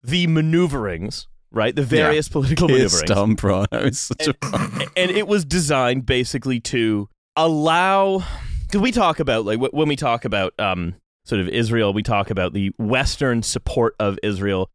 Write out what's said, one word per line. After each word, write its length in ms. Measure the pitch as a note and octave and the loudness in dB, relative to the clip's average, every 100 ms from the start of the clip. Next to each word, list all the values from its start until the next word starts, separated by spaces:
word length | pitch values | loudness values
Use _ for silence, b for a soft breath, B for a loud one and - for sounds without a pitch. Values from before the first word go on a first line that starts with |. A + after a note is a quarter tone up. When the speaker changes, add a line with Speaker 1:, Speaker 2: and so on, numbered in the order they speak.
Speaker 1:
the 240 | B2 F3+ F3 | 0 2 2
maneuverings, 1000 | D#3+ D#3 E3 F3+ C#3 G#2+ E2+ G2+ - - - _ | 2 4 2 2 0 -4 -4 -8 -10 -14 -20 _
right? 240 | G#2+ A2 | 0 0
The 80 | C#3 | 0
Speaker 2:
Yeah. 60 | C3+ | 2
Speaker 1:
various 400 | D#3 D3+ D3+ D3 | 2 4 2 0
political 400 | D3+ C3+ D#3 E3 | -2 0 2 4
Speaker 2:
Kiss 80 | C3 G#2+ | 4 4
Speaker 1:
maneuverings. 180 | E2 D2+ | 0 2
Speaker 2:
Tom 240 | G2+ G#2 | 2 2
Brown. 320 | G#2+ G2+ F#2+ G2+ | 2 2 2 0
<laughs> 40 | |
I 120 | - | 0
was 140 | C3 C3 | -2 -2
such 300 | - B2 D#3 | -8 -4 -4
a 60 | - C#3 | -4 -4
Speaker 1:
And, 340 | - G2+ - C#3+ F#3 | -4 -4 -6 -6 -2
and 140 | F3+ | 0
it 160 | F#3 G3+ | 0 0
was 180 | G#3 | 0
designed 640 | D3 F3 D3 C#3+ B2 C3 A#2+ | 0 -2 0 2 2 0 0
basically 540 | B2+ B2 C3 C3+ B2 | 0 0 -4 -2 -4
to 480 | - B2 A2+ G#2 G#2 _ _ - | -2 0 0 0 -4 _ _ 0
allow, 880 | D#3+ D#3 D#3 E3 F#3 G3 G3 F#3+ F3+ B B B B | 2 2 2 2 2 2 2 0 -4 B B B B
'cause 100 | G#3 | 0
we 120 | A#3+ | 0
talk 280 | A#3 F#3 D#3 | 2 2 2
about, 240 | C#3 A2+ | 0 0
like, 140 | G#2 A2 | 0 -2
wh-, 160 | C3 | -2
when 140 | C#3+ D3+ | 0 0
we 80 | C#3+ | 0
talk 280 | C#3+ A#2 | -2 -2
about, 280 | B2 G#2 F#2 - | -2 -2 -2 -2
um, 360 | G#2 F2+ E2+ F2 _ _ | -2 -2 -4 -8 _ _
sort 160 | - G#2+ | -4 -2
of 80 | F2+ | 0
Israel, 440 | - A2+ A#2 G#2 | 0 0 2 2
we 100 | G2+ | 0
talk 280 | G#2+ G#2 G2 | 0 0 0
about 220 | G2 F#2 | -2 -2
the 180 | G2+ G2 - | 0 -4 -2
Western 640 | G#2+ B2+ C3+ - C3+ A#2 | -2 0 0 0 0 0
support 520 | A2 B2 - - A#2 - | -2 -4 -4 0 0 0
of 200 | G#2 G2 | -2 -2
Israel 480 | G#2 F#2+ G2+ F#2+ F#2+ | -4 -2 -2 -2 -4